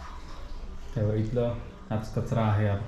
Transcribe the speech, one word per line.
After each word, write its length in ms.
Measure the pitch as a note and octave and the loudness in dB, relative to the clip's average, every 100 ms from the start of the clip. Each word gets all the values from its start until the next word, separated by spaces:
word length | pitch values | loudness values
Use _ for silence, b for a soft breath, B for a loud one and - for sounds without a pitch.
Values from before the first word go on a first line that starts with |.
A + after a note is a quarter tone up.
| - - - - - - - - - A2+ | -8 -10 -10 -8 -8 -8 -8 -8 -4 0
हे 100 | G#2 | 2
बघा, 80 | |
इथलं 400 | G#2+ G#2+ B2 A#2+ A2+ - - - | 2 2 2 2 0 -6 -10 -4
आज 180 | A2 - | -2 -2
कचरा 320 | A#2 - B2 | -2 2 4
आहे 260 | A2 G#2 G#2 | 4 6 4
यार 120 | G2 | 2